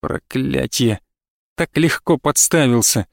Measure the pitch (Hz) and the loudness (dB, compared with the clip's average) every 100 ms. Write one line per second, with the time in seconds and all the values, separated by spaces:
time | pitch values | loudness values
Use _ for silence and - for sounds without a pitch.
0 | - 139 _ 131 135 131 131 - 120 104 | -6 -8 _ -6 -4 -4 -4 0 0 -2
1 | _ _ _ _ _ - - - 160 - | _ _ _ _ _ -6 -4 0 0 0
2 | - 156 147 - - 165 135 120 107 117 | -2 0 0 0 2 2 4 2 2 -2
3 | 95 | -4